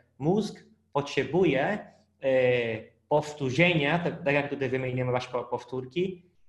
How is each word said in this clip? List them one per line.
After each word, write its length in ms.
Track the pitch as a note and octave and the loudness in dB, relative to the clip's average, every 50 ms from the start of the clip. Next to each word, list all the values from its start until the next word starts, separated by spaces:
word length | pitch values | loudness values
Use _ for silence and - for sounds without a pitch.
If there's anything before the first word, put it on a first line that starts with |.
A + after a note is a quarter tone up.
| _ _ _ - | _ _ _ -2
mózg 460 | C3+ E3 G3 A3 G#3 - - - - - _ _ _ _ | 0 0 2 2 0 -4 -8 -12 -20 -20 _ _ _ _
potrzebuje, 1000 | - C#3+ C#3 - - C#3+ B2 - D#3 F#3 F#3 D#3 C3 C3 D3+ F#3 G#3 G#3 - - - _ _ _ _ - | -4 -4 -4 0 -2 -2 -2 0 2 2 2 4 2 2 0 0 -2 -4 -8 -14 -20 _ _ _ _ -4
e, 760 | C#3 C3+ C3 C3 B2+ B2 B2 B2 A#2 A#2 A2 A2 - - _ _ _ - | 0 2 4 4 6 4 4 2 0 -2 -4 -6 -8 -14 _ _ _ 0
powtórzenia, 920 | D3 D3+ D3 - - - C#3 B2+ B2 D3+ F3 F3+ E3+ D3+ C#3+ C#3+ E3 F3 | 0 0 0 -2 -8 -4 -4 -2 4 4 4 4 4 2 2 2 0 0
tak, 260 | E3+ D3 - - - | 0 -4 -6 -2 -2
tak 100 | C#3+ C#3+ | 0 2
jak 160 | C#3+ C#3 C#3+ | 2 0 -2
tutaj 180 | C#3+ C#3 C3+ A#2+ | -4 -4 -2 -2
wymieniłem 420 | C3 C3 C3 B2+ B2+ B2+ B2+ B2+ | -2 -2 -2 -4 -2 -2 -2 0
właśnie 220 | B2 B2 - - | -2 -2 -4 -4
po-, 120 | - A#2+ - | -6 -6 -4
powtórki, 760 | - B2 A#2+ - - C3 C3 B2+ B2+ - F3 F#3 F#3+ F3+ - _ _ _ _ _ | -4 -8 -8 -8 -8 -8 -8 -8 -6 -4 -2 -2 -2 -4 -10 _ _ _ _ _